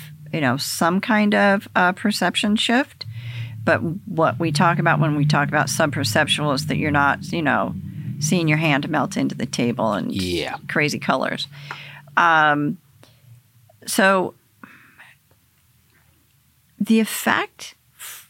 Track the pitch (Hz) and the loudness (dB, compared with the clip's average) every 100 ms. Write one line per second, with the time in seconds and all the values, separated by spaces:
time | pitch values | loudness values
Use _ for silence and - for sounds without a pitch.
0 | - - - 165 135 131 - - 170 185 | -12 -20 -8 -2 0 0 -4 0 2 2
1 | - 214 208 208 202 196 - - 180 190 | 2 2 4 4 4 2 0 0 2 2
2 | 202 - 277 - 208 208 - 240 294 - | -2 0 -2 0 0 0 2 0 0 -8
3 | - - - - - - - 156 170 180 | -14 -12 -12 -10 -10 -6 0 0 0 -6
4 | - 165 156 127 165 147 175 170 170 147 | -6 0 0 2 -2 2 2 4 2 2
5 | 156 147 147 151 143 151 123 - 156 147 | 2 2 2 2 2 0 0 0 0 0
6 | - 160 151 - 147 131 151 147 151 143 | 0 0 2 0 0 -2 -2 -2 0 2
7 | 143 131 - 170 147 110 95 95 - - | 2 0 -4 -2 0 2 0 -4 -10 -10
8 | - - - 180 160 151 160 139 139 151 | -10 -6 0 2 2 2 2 0 0 -2
9 | 151 - 135 - 127 - 120 117 107 101 | -2 -2 -2 -2 -6 -2 -2 0 0 -2
10 | - 101 90 87 69 - - - 247 254 | -4 -4 -2 -2 -4 -8 -6 -2 0 -2
11 | - 131 - - - - - - - - | -2 -2 -2 -4 -10 -14 -16 -16 -16 -20
12 | - - 170 160 151 147 147 185 _ _ | -4 2 4 6 4 2 0 -4 _ _
13 | - _ _ - _ _ _ _ - - | -20 _ _ -20 _ _ _ _ -4 2
14 | 190 190 180 - _ _ - - - _ | 4 4 0 -8 _ _ -20 -20 -20 _
15 | - _ _ _ _ _ _ _ _ _ | -20 _ _ _ _ _ _ _ _ _
16 | _ _ _ _ _ _ _ _ 202 220 | _ _ _ _ _ _ _ _ 2 2
17 | 220 - - 202 403 - - - _ _ | 2 -2 0 0 0 -8 -20 -20 _ _
18 | - - - | -18 -18 -16